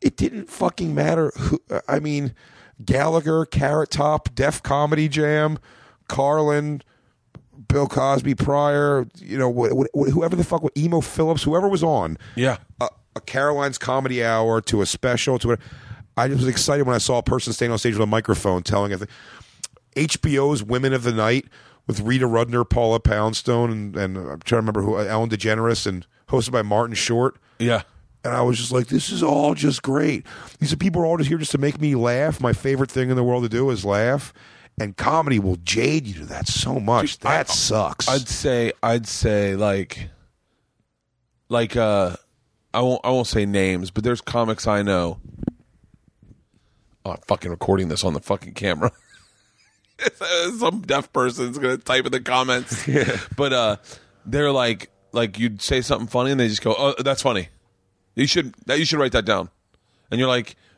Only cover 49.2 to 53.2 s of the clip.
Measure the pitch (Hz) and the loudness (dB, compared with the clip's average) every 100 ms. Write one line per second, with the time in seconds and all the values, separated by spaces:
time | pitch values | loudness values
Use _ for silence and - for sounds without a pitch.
49.2 | _ _ _ _ _ _ _ - - - | _ _ _ _ _ _ _ -6 -6 -4
50.2 | 165 175 175 226 233 208 139 139 - 135 | -4 -2 -2 -2 -2 -2 -2 -4 -2 -2
51.2 | 123 123 123 135 127 127 - 131 127 127 | -2 -2 -6 -4 -2 -2 -2 0 0 -2
52.2 | 127 127 127 123 123 110 - 139 120 - | 0 0 2 -2 -2 -6 -2 0 0 -2